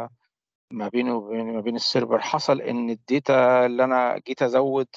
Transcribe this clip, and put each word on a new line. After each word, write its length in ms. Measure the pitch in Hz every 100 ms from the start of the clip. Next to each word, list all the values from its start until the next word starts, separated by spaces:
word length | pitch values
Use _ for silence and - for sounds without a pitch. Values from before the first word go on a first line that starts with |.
| 117 120 _ _ _ _ -
ما 160 | 117 104
بينه 260 | 120 123 117
وبين، 380 | 104 113 113
ما 60 | 113
بين 160 | 113 117
السيرفر. 440 | - 131 117 113
حصل 400 | - 151 147 135
ان 300 | - 120 117
الداتا 760 | 110 - 143 139 131 123 127 123
اللي 180 | 120
انا 340 | 131 127 123 - -
جيت 140 | 131
ازود، 440 | 127 131 139 135 127